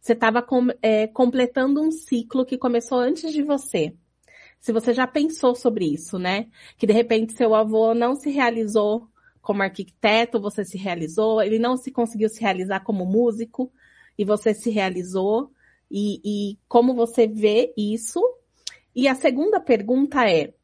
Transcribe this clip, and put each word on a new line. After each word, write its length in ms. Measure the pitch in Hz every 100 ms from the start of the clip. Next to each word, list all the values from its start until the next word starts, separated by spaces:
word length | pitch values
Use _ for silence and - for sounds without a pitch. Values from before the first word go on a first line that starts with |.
Você 120 | -
tava 280 | 226 226 226
com-, 320 | 240 254 247 -
é, 260 | 220 214 220
completando 720 | - 247 254 247 262 262 285
um 120 | 311
ciclo 520 | 320 - 240 233 262 254
que 120 | 254
começou 400 | 254 240 233 254
antes 320 | 247 320 320
de 120 | 302
você. 520 | 294 285 - 185 156 - _ _ _ _ - _
Se 140 | -
você 200 | 220 233
já 140 | 240 254
pensou 480 | 302 302 - 262 247
sobre 300 | 247 214 170
isso, 340 | 147 - 190
né? 300 | 180 196 226 _ - _
Que 100 | 208
de 40 |
repente 400 | 214 233 220 220
seu 220 | - 233 214
avô 380 | 220 220 226
não 200 | 233 240
se 160 | 277 294
realizou 760 | 277 247 226 214 214 208 220 233 _ _ _
como 220 | - 202
arquiteto, 760 | 196 190 190 _ 220 220 233 233
você 240 | 202 202 190
se 120 | 185
realizou, 640 | 196 170 156 175 220 220
ele 180 | 208 220
não 180 | 233 254
se 140 | 254
conseguiu 360 | 262 226 226 214
se 140 | 214
realizar 400 | 214 185 185 190
como 240 | 190 202 185
músico, 680 | 202 240 214 226 - 254 _ _ _ _ -
e 80 | 196
você 280 | 208 226
se 160 | 208 240
realizou. 800 | 214 190 180 180 185 190 220 277 _ _ _ _
E, 280 | 196 208 202 208 208 202
e 40 | 208 _
como 240 | 240 247 247
você 320 | 233 233 220
vê 460 | 214 208 214 - -
isso? 460 | 208 220 - - 480 494 _ _ - - _ 240
E 140 | 269
a 60 | 262
segunda 440 | 294 254 349 415
pergunta 680 | - 226 202 254 277 285 226
é 280 | 165 147 _